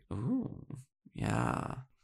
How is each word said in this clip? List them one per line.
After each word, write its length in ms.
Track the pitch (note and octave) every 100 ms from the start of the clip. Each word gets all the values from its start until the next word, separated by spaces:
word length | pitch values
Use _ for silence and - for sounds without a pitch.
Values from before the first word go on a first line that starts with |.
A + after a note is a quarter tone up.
| -
Ooh, 540 | F#2+ A#2+ C4 A3+ - - - - _ - -
yeah. 580 | G#1 A1 A#2+ - - - - _